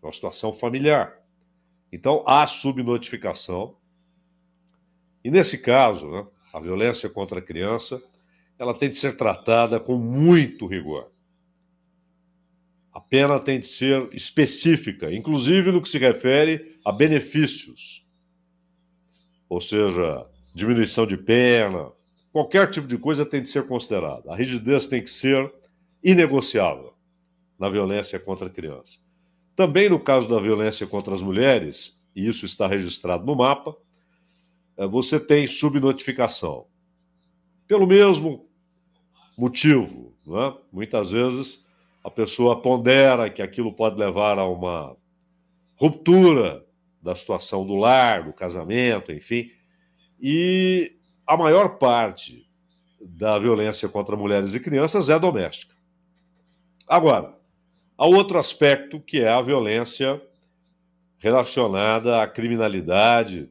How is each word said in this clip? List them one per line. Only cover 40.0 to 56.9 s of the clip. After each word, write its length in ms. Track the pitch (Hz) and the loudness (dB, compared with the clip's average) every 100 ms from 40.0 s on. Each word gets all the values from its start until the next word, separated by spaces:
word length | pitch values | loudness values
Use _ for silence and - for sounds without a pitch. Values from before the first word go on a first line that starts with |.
| 60 _ 78 | -20 _ -8
não 160 | 92 | -4
é? 160 | 135 - _ | -4 -6 _
Muitas 420 | 95 110 117 95 | -14 -6 -4 -2
vezes 520 | 110 127 127 131 - _ _ _ _ | -2 -2 -4 -10 -14 _ _ _ _
a 60 | - | -12
pessoa 500 | - 110 - 120 117 | -6 -6 2 2 2
pondera 680 | 127 127 117 135 135 123 110 | 0 0 4 6 6 4 -2
que 100 | 101 | -6
aquilo 320 | 95 - 113 | -10 -6 -8
pode 260 | 98 110 98 | -2 -2 0
levar 400 | 101 90 104 101 | -2 0 0 0
a 80 | 95 | -2
uma 480 | 90 90 85 69 65 _ _ _ _ _ _ _ _ | -4 -6 -8 -10 -18 _ _ _ _ _ _ _ _
ruptura 840 | 151 151 - 185 180 139 95 78 _ _ _ _ | 0 0 4 8 8 6 0 -4 _ _ _ _
da 140 | 85 | -8
situação 520 | 90 - 92 - 98 98 | -8 -6 -8 -6 -6 -4
do 100 | 98 | 2
lar, 460 | 113 131 120 101 | 4 6 4 0
do 120 | 80 | -6
casamento, 760 | - 90 87 82 117 123 104 90 | -10 -10 -8 -4 -2 0 -2 -6
enfim. 380 | 76 - 117 117 _ _ _ _ _ _ _ | -16 -6 -6 -6 _ _ _ _ _ _ _
E 720 | 135 160 180 185 185 185 165 _ _ _ - | -4 -2 0 0 0 0 -4 _ _ _ -2
a 120 | 165 | 2
maior 400 | 160 175 196 - | 4 4 4 2
parte 680 | 127 117 107 92 - 60 _ _ _ _ _ _ | 2 2 0 -6 -18 -20 _ _ _ _ _ _
da 380 | 95 85 107 104 | -20 -6 -2 0
violência 500 | 117 110 107 104 101 | 2 2 0 -4 -6
contra 260 | 104 101 | -6 -6
mulheres 400 | 104 104 101 98 | -4 -2 -2 -2
e 60 | 113 | -6
crianças 480 | 170 139 156 208 143 | -4 -2 0 0 2
é 100 | 160 | 2
doméstica. 560 | 180 123 82 - - _ _ _ _ _ _ _ _ _ _ _ | 2 -2 -6 -10 -20 _ _ _ _ _ _ _ _ _ _ _
Agora, 480 | - | 0